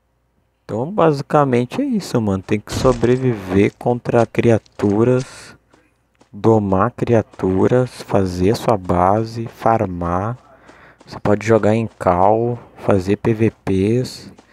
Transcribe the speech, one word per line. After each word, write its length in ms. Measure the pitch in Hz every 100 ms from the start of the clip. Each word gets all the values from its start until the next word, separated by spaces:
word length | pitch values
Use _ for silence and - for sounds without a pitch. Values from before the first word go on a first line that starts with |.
| _ _ _ _ _ _
Então, 260 | - 104 143
basicamente 920 | 208 165 143 - 151 139 120 123 -
é 40 |
isso, 360 | 285 220 - 123
mano. 220 | 104 95
Tem 160 | - 110
que 140 | -
sobreviver 1000 | 104 131 120 117 127 127 110 92 95 104 -
contra 480 | 120 123 - 123 117
criaturas, 1300 | - 117 113 - - 104 101 120 127 131 - - - _ _ _ _ _ _ _
domar 580 | 101 107 110 101 95 113
criaturas, 1120 | - 120 113 - - 95 95 104 127 127 -
fazer 540 | - 101 95 90 92 120
sua 200 | - 107
base, 680 | 90 90 92 107 113 117 113
farmar. 880 | - 113 113 101 87 85 90 107 123 _ - - - - _ -
Você 140 | -
pode 260 | - 104 104
jogar 280 | 113 101
em 120 | 113 110
cal, 720 | - 92 87 98 110 120 120 - -
fazer 380 | - 104 92 101
P 160 | 127
V 200 | 110 110 -
Ps. 680 | - 95 98 120 127 - - - _